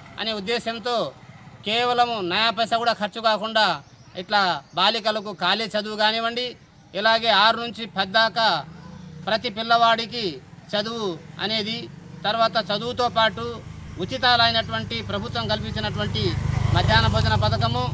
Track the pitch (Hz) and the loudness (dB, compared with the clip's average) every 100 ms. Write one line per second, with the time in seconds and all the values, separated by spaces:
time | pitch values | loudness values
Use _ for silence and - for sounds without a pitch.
0 | - - 214 214 190 233 226 226 240 233 | -16 -8 -6 -4 -2 -4 -4 -6 -2 -2
1 | 151 - - - - - 202 226 247 240 | -2 -6 -20 -20 -20 -12 -2 0 2 2
2 | 240 226 175 190 226 214 226 233 233 220 | 2 0 -2 0 0 0 0 2 2 0
3 | 208 233 220 214 208 214 202 151 - - | -2 0 0 0 0 2 2 0 -8 -20
4 | - 180 185 208 190 151 - 156 196 226 | -16 -12 0 2 2 0 -4 0 2 2
5 | 214 214 208 185 180 202 220 208 208 214 | 0 -2 -6 -2 0 0 -2 -4 -4 0
6 | 214 226 226 240 247 - - - - 185 | 2 2 -2 -4 -6 -10 -20 -20 -12 0
7 | 214 226 226 202 214 226 233 214 220 190 | 2 4 4 6 6 4 -4 -8 -6 -4
8 | 190 220 226 233 214 165 - - - - | 0 2 2 2 2 2 -4 -14 -18 -18
9 | - - - 220 247 202 226 233 226 226 | -18 -10 -2 -2 -2 -6 2 4 6 2
10 | 226 240 196 131 - - - 208 214 233 | -2 -6 -6 -6 -14 -20 -6 -4 -4 -4
11 | 208 160 - - 202 220 208 233 - - | -4 -6 -12 -8 -4 -4 -4 -6 -10 -16
12 | - - 196 226 226 233 185 208 233 247 | -18 -6 -2 2 2 2 -2 -2 -2 0
13 | 240 226 220 196 240 226 - - - - | 0 2 2 0 -6 -8 -12 -14 -14 -8
14 | 185 254 254 240 233 226 220 226 214 226 | -6 0 4 6 4 2 -2 -6 -6 -6
15 | 202 202 233 240 220 214 214 208 214 208 | -4 -4 -4 -4 -2 -2 -2 -4 -4 -2
16 | 208 214 196 160 - - - 175 185 220 | -2 0 0 0 -2 0 2 2 4 4
17 | 226 220 220 214 208 220 226 240 247 | 4 4 4 4 2 2 0 0 -2